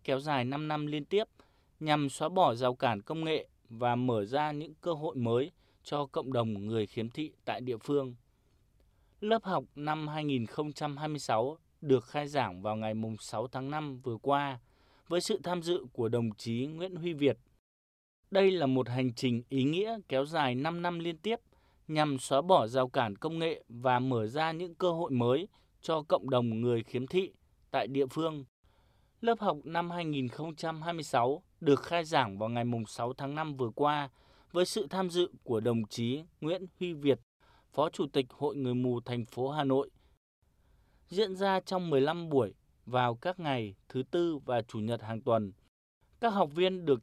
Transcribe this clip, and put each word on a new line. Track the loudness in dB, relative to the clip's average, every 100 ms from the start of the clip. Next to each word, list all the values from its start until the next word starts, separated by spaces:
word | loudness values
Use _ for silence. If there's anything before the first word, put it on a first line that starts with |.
kéo | -2 -2
dài | 0 0
năm | 0 -2 -4
năm | -4 -4
liên | -6
tiếp, | 0 0 0 _ _ _ _ -8
nhằm | 0 2 2
xóa | -2 -2
bỏ | 4 4
rào | 4 0
cản | 2 0 0
công | -4 -4
nghệ | -2 -2 -4 _ -18
và | -4 0 2
mở | 2 0
ra | 0 -2 -2
những | -4 -10
cơ | -8 -4
hội | -4 -4 -2
mới | 0 2 0 -6 _ _
cho | -6 -4 -4
cộng | -6 -2
đồng | -2 0 -2 -2
người | -2 -2
khiếm | -4 -6
thị | -6 -8 -8
tại | -6 -6
địa | -4 -6
phương. | 0 -2 -2 -10 _ _ _ _ _ _ _ _ _ -6
Lớp | 0 0
học | 2 -2 -4
năm | -8 -4 -2 -4
hai | -4
nghìn | 0 0 -2
không | -4 -6
trăm | -4 -6 -4
hai | -6
mươi | -6
sáu | 0 2 0 -4 _ -6
được | 4 4
khai | 4 -6 -2
giảng | 0 0 -2
vào | -4 -2
ngày | -2
mùng | -2 -4 -6
sáu | -8 -6 -4
tháng | -6 -6
năm | -6 -6 -8
vừa | -6 -6
qua, | 0 0 0 -8 _ _ _ _ -2
với | -2
sự | 0 -2
tham | -2 -2
dự | 0 -2 -2
của | -2 0
đồng | 2 0
chí | -2 -4 -2 -2
Nguyễn | -4 -8 -6
Huy | -6
Việt. | 2 4 2 _ _ _ _ _ _ _ _ -2
Đây | 4 4
là | 4 2
một | 2 0
hành | 0 -2
trình | 0 0 0 -2
ý | 0
nghĩa | 2 2 -2 -4 -2
kéo | 0 0
dài | 0 0
năm | 0 -2 -2
năm | -4 -4
liên | -6 -4
tiếp, | -4 -4 _ _ _ _ -4
nhằm | 0 2 0
xóa | 0 2
bỏ | 6 6 4
rào | 0 0
cản | 0 -2 -2
công | -6 -2
nghệ | -2 -4 -10
và | -2 2 4
mở | 4 0 0
ra | 0 -2
những | -2 -8
cơ | 0 0
hội | 2 0
mới | 2 4 2 0 _ _ _
cho | -2 -2
cộng | 2 0 4
đồng | 2 2 2
người | 2 2
khiếm | 0 -4 0
thị | 0 0 -4 _ _ _
tại | -2 0
địa | 0 0
phương. | 0 -2 -4 -10 _ _ _ _ _ _ -4
Lớp | 0 2
học | 2 0
năm | -2 -2 -2
hai | -2
nghìn | -2 -2 -2
không | -4 -10
trăm | -6 -6 -6
hai | -6
mươi | -6
sáu | 0 2 2 0 -6 -2
được | 4 4
khai | 4 -2
giảng | 2 2 2 0
vào | -2
ngày | 0
mùng | 0 -2 -4
sáu | -6 -6
tháng | -4 -6
năm | -4 -4 -2
vừa | -2
qua, | 2 2 2 -4 _ _ _ _
với | 0
sự | 0 0 -4
tham | -2 -2
dự | 0 0 -2
của | -4 0
đồng | 2 0 -2
chí | -4 -2 -4 -8 -8
Nguyễn | -4 -4 -6 -8
Huy | -6
Việt, | 0 2 2 _ _ _ _ _
Phó | 0 0
Chủ | 0 -2
tịch | 0 -2
Hội | -2 -4 -2
Người | 0
mù | 0 0 0
thành | -2 -6
phố | -6 -4 -4
Hà | 0
Nội. | 2 2 0 _ _ _ _ _ _ _ _ _ _ _ -8
Diễn | -2 -2 0
ra | 0 0
trong | 0 -4 2
mười | 2
lăm | 4 0 0
buổi | 2 2 -2 _ _ -4
vào | 0 0
các | 0 -4 -4
ngày | -2 -2 -4 -8 _
thứ | -6 -2
Tư | 0 0 -2
và | -2 -2
Chủ | -2 -4
nhật | -4 -4
hàng | -6 -6
tuần. | 2 2 2 -10 _ _ _ _ _ -2
Các | 0
học | 2 2
viên | 4 2 2
được | 2 2